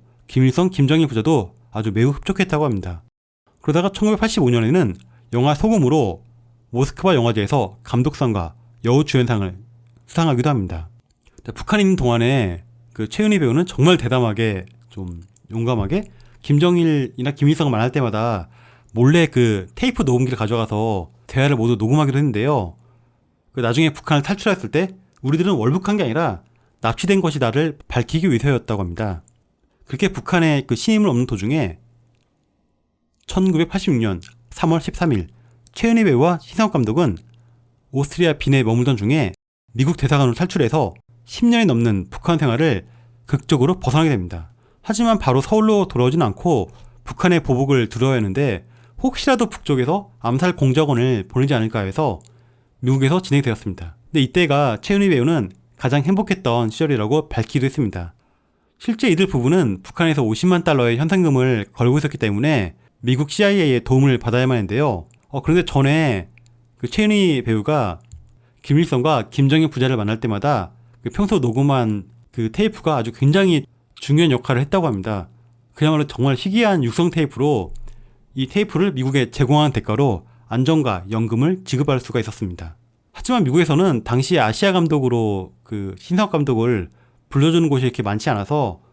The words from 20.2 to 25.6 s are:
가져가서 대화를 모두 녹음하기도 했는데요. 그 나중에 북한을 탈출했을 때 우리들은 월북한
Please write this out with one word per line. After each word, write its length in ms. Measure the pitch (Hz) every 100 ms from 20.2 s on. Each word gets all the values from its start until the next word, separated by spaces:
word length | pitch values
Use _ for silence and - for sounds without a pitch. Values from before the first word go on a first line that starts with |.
| 127 123
가져가서 760 | 107 117 110 104 113 101 82 _ -
대화를 280 | 131 143 135
모두 200 | 113 117
녹음하기도 420 | 110 147 143 131
했는데요. 580 | 147 104 123 143 90 - _ _ _ _ _ _ _
그 80 | -
나중에 320 | 117 120 160
북한을 320 | 147 - 147
탈출했을 480 | 143 196 220 190 -
때 240 | 151 185 190 _ _
우리들은 320 | 131 160 180
월북한 440 | 175